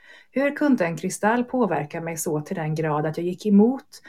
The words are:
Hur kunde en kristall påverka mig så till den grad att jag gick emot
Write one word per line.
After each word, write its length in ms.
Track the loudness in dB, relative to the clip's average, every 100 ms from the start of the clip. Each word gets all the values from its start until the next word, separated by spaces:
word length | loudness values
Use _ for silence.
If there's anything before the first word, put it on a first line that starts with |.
| -20 -20 -8
Hur 240 | -2 0 2
kunde 300 | 2 2 2
en 120 | -2
kristall 460 | -6 -2 0 0
påverka 580 | 0 0 0 -2 -4 -8
mig 160 | -8 -6
så 240 | -4 -4
till 140 | -4 -6
den 200 | -4 -2
grad 300 | -2 -2 -2
att 120 | -4
jag 80 | -4
gick 200 | -4 4
emot 560 | 6 6 4 -8 -20